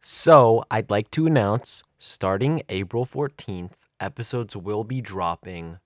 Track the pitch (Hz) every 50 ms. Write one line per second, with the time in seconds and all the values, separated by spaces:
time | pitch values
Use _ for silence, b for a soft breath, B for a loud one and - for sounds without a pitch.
0 | _ - - - - 165 160 147 123 113 113 117 - _ - 110 104 - 101 104
1 | 110 _ - - 160 160 156 135 107 98 104 117 - - - - - _ _ _
2 | - - - - - 95 95 98 120 139 156 165 - _ - 95 98 90 - 117
3 | 127 127 - 131 147 139 143 - - - 98 90 90 90 - _ _ _ _ _
4 | 98 98 - - 117 - - 123 120 101 - 104 85 101 104 107 113 110 127 131
5 | 117 - 98 95 90 85 85 - - - 92 87 82 82 82 87 _